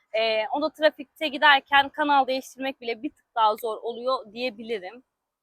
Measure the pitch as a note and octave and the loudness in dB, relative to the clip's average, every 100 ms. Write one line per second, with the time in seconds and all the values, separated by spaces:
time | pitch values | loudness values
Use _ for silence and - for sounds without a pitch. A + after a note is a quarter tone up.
0 | _ A3 A3 A3 G#3+ C#4 D4+ - D4+ - | _ -2 0 0 -2 -2 -4 0 0 0
1 | C#4 - D#4 C4 D4 C4+ - C#4 C#4 - | -14 -8 -6 2 6 6 4 2 2 0
2 | D4 C#4+ C4 C4 - B3+ C4+ - A#3 A3+ | 2 2 2 -2 -6 -10 -10 -8 -8 -8
3 | C#4 _ _ A#3+ G#3+ G#3+ A3+ G#3+ A3+ A3+ | -8 _ _ 0 0 0 -4 -6 -8 -6
4 | B3 B3+ G#3+ A3 B3+ G#3+ A3+ A3 F3+ A#3+ | -4 -4 -4 -8 -8 -8 -8 -8 -10 -16
5 | _ _ _ _ | _ _ _ _